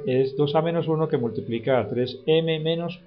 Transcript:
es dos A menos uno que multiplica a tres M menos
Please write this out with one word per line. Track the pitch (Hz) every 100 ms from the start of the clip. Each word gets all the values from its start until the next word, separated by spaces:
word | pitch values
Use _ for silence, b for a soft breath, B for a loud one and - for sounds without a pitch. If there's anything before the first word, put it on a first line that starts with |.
| 135
es | 127 135
dos | - 147
A | 156
menos | 165 170 160
uno | 156 156
que | 151
multiplica | 117 107 - 113 117 127
a | 107
tres | 113 123 123
M | - 160 165 160
menos | 156 165 170 175